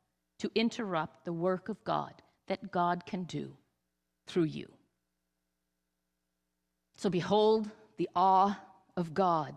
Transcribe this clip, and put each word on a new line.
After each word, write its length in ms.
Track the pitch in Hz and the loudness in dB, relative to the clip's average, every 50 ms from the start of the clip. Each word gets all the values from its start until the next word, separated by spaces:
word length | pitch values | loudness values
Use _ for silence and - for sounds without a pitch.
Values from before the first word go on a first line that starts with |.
| _ _ _ _ _ _ _ - | _ _ _ _ _ _ _ -8
to 140 | - - - | -6 -2 0
interrupt 680 | - 226 233 - - 233 196 180 160 160 - - _ - | 0 0 0 0 -4 -4 -2 -2 -2 -2 -4 -8 _ -8
the 80 | 175 | -8
work 360 | 170 165 170 185 185 180 - - | -4 -2 0 0 0 -2 -4 -8
of 140 | 214 - | -10 -8
God 320 | - 175 156 151 143 131 - - - _ _ _ _ | -4 -2 -2 -2 -2 -6 -10 -18 -20 _ _ _ _
that 240 | - 190 - - 190 | -8 -6 -6 -6 -4
God 360 | - 180 175 175 175 175 - | 0 2 2 2 0 -2 -4
can 180 | - - 185 180 | -6 -8 -8 -6
do 320 | 151 - 147 143 135 135 - _ _ _ _ _ _ _ _ _ _ _ _ _ - | -6 -8 -8 -8 -10 -14 -20 _ _ _ _ _ _ _ _ _ _ _ _ _ -4
through 160 | - 185 165 | 0 0 0
you. 260 | 151 139 - - - - _ _ _ _ _ _ _ _ _ _ _ _ _ _ _ _ _ _ _ _ _ _ _ _ _ _ _ _ _ _ _ _ _ _ _ _ _ _ _ _ _ _ _ _ | 0 -2 -6 -12 -14 -18 _ _ _ _ _ _ _ _ _ _ _ _ _ _ _ _ _ _ _ _ _ _ _ _ _ _ _ _ _ _ _ _ _ _ _ _ _ _ _ _ _ _ _ _
So 160 | - - 202 | -4 -2 -2
behold 580 | 175 180 156 180 196 214 214 214 220 220 214 208 - - - - _ | 0 0 0 2 2 4 6 6 4 4 0 -4 -10 -16 -20 -12 _
the 120 | - 339 - - | -6 -6 -2 0
awe 420 | 180 185 190 190 185 190 202 202 - - - - _ _ _ _ | 2 4 4 6 4 4 2 0 -4 -10 -18 -20 _ _ _ _
of 180 | - 175 165 147 | -4 -4 -2 0
God. 420 | 190 190 180 170 160 147 139 147 | 0 2 4 2 2 0 -4 -8